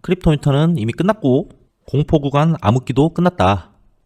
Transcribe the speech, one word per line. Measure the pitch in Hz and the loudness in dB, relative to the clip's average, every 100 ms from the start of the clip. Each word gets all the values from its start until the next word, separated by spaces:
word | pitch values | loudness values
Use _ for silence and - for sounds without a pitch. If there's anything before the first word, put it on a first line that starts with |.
크립토 | - 185 170 | -6 -2 0
윈터는 | 147 147 139 160 160 | 0 0 2 2 0
이미 | 110 | -4
끝났고 | - 180 214 139 131 - - _ _ - | -2 -2 -2 0 0 -2 -14 _ _ -8
공포 | 135 156 160 | -4 0 0
구간 | 139 139 160 160 | 0 0 0 0
암흑기도 | 101 127 - 120 160 | 0 0 -2 0 0
끝났다. | 165 175 - 92 98 - _ _ _ | 0 -2 2 0 0 -4 _ _ _